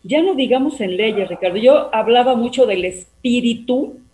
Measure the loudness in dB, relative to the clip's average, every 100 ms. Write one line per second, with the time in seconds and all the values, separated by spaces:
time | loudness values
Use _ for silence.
0 | 0 0 0 0 0 0 0 -4 -6 -2
1 | -2 -2 -6 -4 -4 2 4 4 2 -4
2 | 2 2 4 0 -2 0 0 0 -4 -8
3 | -20 _ -2 0 0 -4 -4 -4 -4 -12
4 | _